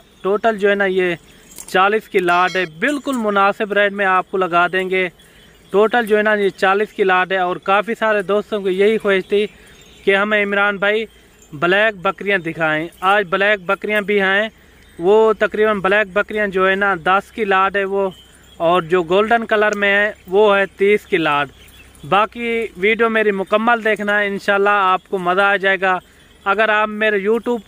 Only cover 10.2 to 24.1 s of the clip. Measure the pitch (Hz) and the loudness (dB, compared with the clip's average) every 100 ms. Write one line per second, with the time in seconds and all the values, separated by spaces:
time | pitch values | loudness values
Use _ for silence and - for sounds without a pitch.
10.2 | 208 208 202 202 202 196 202 214 214 _ | 2 0 0 0 0 0 -2 -2 -4 _
11.2 | _ _ - 147 170 196 220 196 190 185 | _ _ -16 -4 0 2 0 -2 -6 -4
12.2 | 196 196 165 160 160 156 165 - 185 208 | -4 -4 -4 -4 -2 -2 -6 -4 0 0
13.2 | 180 190 202 208 180 196 208 214 196 202 | 0 -2 0 -2 -2 -6 -2 -4 0 0
14.2 | 190 196 220 - - - - - 175 214 | 2 0 -2 -8 -20 -20 -20 -4 2 4
15.2 | 220 208 214 208 214 208 190 208 202 190 | 4 2 -2 0 0 0 2 2 0 -2
16.2 | 196 214 208 185 190 190 202 180 156 190 | -4 -2 -2 0 0 0 0 -2 0 0
17.2 | - - 202 190 196 202 196 196 190 - | -2 -6 -2 0 0 -2 -4 -2 -4 -6
18.2 | - - - - 170 180 160 185 160 190 | -20 -20 -20 -4 0 0 0 -2 2 2
19.2 | 220 233 226 214 208 208 202 202 208 - | 2 0 0 0 0 0 0 0 0 -4
20.2 | - 190 214 196 196 - 196 208 - 180 | -2 2 4 2 0 0 2 0 0 -2
21.2 | 156 143 139 - - - - - 143 190 | 0 0 -2 -8 -20 -20 -20 -16 -2 0
22.2 | 214 240 233 233 220 175 202 226 233 220 | 0 -4 -6 -4 -6 -2 -2 0 0 0
23.2 | 214 196 190 214 233 233 214 208 208 | 0 -2 -2 0 2 0 0 -2 -2